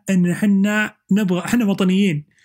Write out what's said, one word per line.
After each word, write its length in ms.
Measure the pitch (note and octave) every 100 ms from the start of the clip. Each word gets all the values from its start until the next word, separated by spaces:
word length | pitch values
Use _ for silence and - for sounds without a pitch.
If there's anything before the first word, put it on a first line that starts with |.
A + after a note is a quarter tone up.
| -
إن 240 | F#3+ F3
حنا 600 | E3+ G#3+ G3 G3+ G#3+ G#3 - -
نبغى، 300 | G3 G3 F3+
حنا 240 | - A#3+ G#3
وطنيين 600 | F#3+ F#3+ F#3+ G3+ D3+ - _